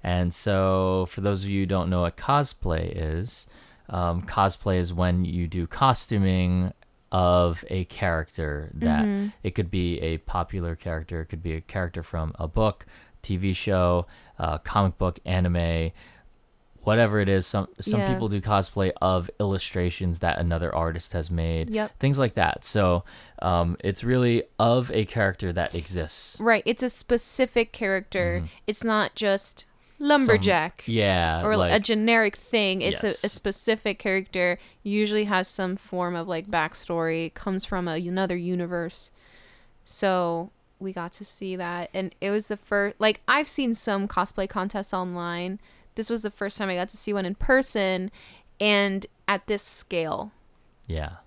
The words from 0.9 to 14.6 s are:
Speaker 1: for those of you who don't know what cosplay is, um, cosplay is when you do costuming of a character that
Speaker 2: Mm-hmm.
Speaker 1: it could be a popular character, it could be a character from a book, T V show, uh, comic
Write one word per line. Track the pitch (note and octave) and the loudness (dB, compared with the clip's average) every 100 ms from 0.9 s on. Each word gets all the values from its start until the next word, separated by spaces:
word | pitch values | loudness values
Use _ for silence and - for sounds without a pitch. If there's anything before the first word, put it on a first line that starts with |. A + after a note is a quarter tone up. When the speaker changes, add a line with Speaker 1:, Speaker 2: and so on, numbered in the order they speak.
| F#2 F2+ | 2 0
Speaker 1:
for | - | -2
those | G2+ G2 | -2 0
of | G2+ | 0
you | G2 | 0
who | F#2+ | 2
don't | F#2 E2+ | 0 2
know | F2+ | 2
what | F2 - | 0 -2
cosplay | - C#3+ C#3 - F2+ E2 E2+ E2+ | 0 2 2 -2 -2 -2 -2 -4
is, | D#2+ D#2+ A2 - - - - _ - | -4 -4 -4 -8 -12 -20 -20 _ -8
um, | F2+ F2 E2+ | -2 0 -2
cosplay | - - G2 - G#2 F#2 | -2 2 2 2 0 0
is | F2 | 0
when | F2 F2+ F2 F2+ | 2 2 2 0
you | F2 E2+ | -2 -2
do | F2+ E2 | -2 -4
costuming | - C3+ B2 - G#2+ F#2+ F#2 F2+ F2+ F#2 - _ _ _ | 2 2 2 0 2 4 4 4 2 0 -4 _ _ _
of | F#2 F2+ F2+ F2 E2+ - | 2 6 6 4 0 -4
a | F#2 F2 | -4 -4
character | - F#2+ E2 D#2 - D#2 D2 D#2 - | -4 -2 0 -2 -6 -4 -4 -8 -4
that | - - G#3+ | 0 2 2
Speaker 2:
Mm-hmm. | G3+ G3+ - | 0 -4 -4
Speaker 1:
it | G#2 | -6
could | - F2 | -2 -2
be | F#2+ F2 E2+ | 0 0 0
a | D#2+ D#2+ | -2 -4
popular | - F#2 E2 F#2+ E2+ E2 | -4 -4 -2 -4 -4 -6
character, | F2+ D#2+ D#2+ E2+ | -6 -6 -6 -8
it | D#2 | -6
could | E2 | -8
be | E2+ | -6
a | D#2+ | -6
character | - G2+ F2 E2+ | -6 -4 -4 -6
from | D#2+ E2+ D#2 - | -6 -4 -6 -6
a | D#2+ | -4
book, | A2 G#2+ - - - - - | 0 0 0 -14 -20 -20 -20
T | - F#2+ | -4 -2
V | G2 | 0
show, | F#2 - F#2 F2+ F2 F2 - - - | 0 0 4 4 2 0 -12 -20 -6
uh, | E2 | -4
comic | D#2 | -4